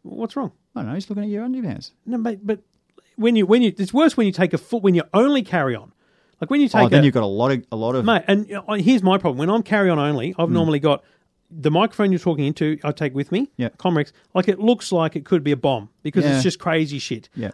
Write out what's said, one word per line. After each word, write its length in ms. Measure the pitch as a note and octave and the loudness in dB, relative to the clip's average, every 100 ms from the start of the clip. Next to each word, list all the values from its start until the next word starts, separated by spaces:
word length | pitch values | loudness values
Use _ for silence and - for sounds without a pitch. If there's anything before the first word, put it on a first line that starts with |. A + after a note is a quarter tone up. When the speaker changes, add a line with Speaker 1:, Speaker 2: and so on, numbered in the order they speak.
Speaker 1:
what's 320 | - - A3+ | -18 -10 -8
wrong? 180 | C#4 B3 - _ | -6 -8 -10 _
Speaker 2:
I 60 | - | -12
don't 80 | A2 | -8
know. 60 | |
He's 140 | D3+ G3 | -8 -8
looking 140 | G3+ | -8
at 60 | G#3 | -6
your 140 | G3+ A#3+ | -6 -6
underpants. 460 | B3+ G#3 G2+ - _ - | -6 -6 -10 -14 _ -8
Speaker 1:
No, 100 | A#3+ | -6
mate, 200 | A3+ G3+ | -6 -6
but 180 | G3+ G#3+ _ _ _ _ _ - | -6 -6 _ _ _ _ _ -2
when 200 | A3 A3+ | 2 4
you, 80 | F#3 | 4
when 160 | A#3 | 4
you, 100 | A#3 F3+ | 4 0
it's 160 | F#3 | -2
worse 240 | B3 D#4+ - | 2 2 4
when 100 | G#3+ | 0
you 60 | |
take 200 | F#3 F3+ | 2 0
a 40 | D#3+ | -2
foot, 240 | - A#3 | -4 -2
when 120 | G3 | 2
you 80 | F3 D#3+ | 2 2
only 280 | F#3+ C4 C#4+ | 2 2 2
carry 340 | G3+ F3 C3+ A2+ | 0 -2 -2 -4
on. 160 | - _ _ _ _ - | -10 _ _ _ _ -10
Like, 80 | D#3+ | -2
when 100 | C#4+ | 2
you 80 | C#4 | 2
Speaker 2:
Oh, 60 | A3 | 4
Speaker 1:
take 100 | A#2+ | 6
Speaker 2:
then 120 | C#3+ | 6
Speaker 1:
a 20 | |
Speaker 2:
you've 100 | C#3+ | 6
got 100 | B2 | 4
a 20 | G#2+ | 0
lot 240 | G2 B2+ | 0 0
of, 120 | C3+ - | 0 -4
a 60 | A2 | -4
lot 180 | A2+ C3 | -2 0
of 80 | |
Speaker 1:
Mate, 180 | G3+ G#3+ - | 2 0 2
and, 220 | G3 G3+ G3+ F#3 | 0 -2 -8 -6
uh, 80 | |
here's 280 | G#3+ F3 B3+ | -2 2 4
my 160 | F#3 F#3+ | 4 2
problem. 200 | F3+ B2+ | 0 -2
When 120 | D#3+ | 0
I'm 120 | A3 | -2
carry 280 | G#3+ G#3+ F#3+ | 0 0 2
on 80 | D#3+ | 2
only, 360 | D3 D3 C3 F#3 | 0 -2 -4 -2
I've 100 | E3 | 0
Speaker 2:
Mm. 40 | |
Speaker 1:
normally 260 | E3+ D#3+ D3 | 0 0 2
got 220 | D3 C#3 _ _ _ _ _ | 0 0 _ _ _ _ _
the 200 | E3 D3 | -4 0
microphone 420 | D#3+ A3+ - G3+ | 2 0 0 0
you're 60 | F3+ | 0
talking 240 | - D3+ | -2 -2
into, 340 | C#3+ D3 D#3 D3+ | -2 -2 -4 -4
I 80 | D3 | -6
take 220 | D3 D3+ | -4 -4
with 180 | C3 C#3+ | -4 -4
me, 180 | F3+ C#4 - | -4 -4 -6
Speaker 2:
Yeah. 140 | A#2+ - | -8 -4
Speaker 1:
Comrex. 340 | F#3 D#3+ D3 _ _ | -2 -2 -2 _ _
Like, 140 | F#3 F#3 | -4 -2
it 120 | F#3 | 0
looks 320 | G#3+ A#3+ - | 0 0 0
like 240 | F3+ D#3+ D#3 | -2 -2 -4
it 80 | |
could 180 | C#3+ F3+ | -2 -2
be 80 | C#3+ | 0
a 60 | C#3 | 0
bomb 320 | C#3+ B2+ G#2 _ | 0 -2 -6 _
because 220 | D3+ D3 | -6 0
Speaker 2:
Yeah. 100 | D3 | 2
Speaker 1:
it's 80 | C3+ | 2
just 140 | F3 - | 0 -2
crazy 380 | F3+ D#3+ D#3 C#3+ | -2 -2 -2 -6
shit. 300 | - A2+ - | -8 -10 -12
Speaker 2:
Yeah. 160 | - G#2+ | -10 -8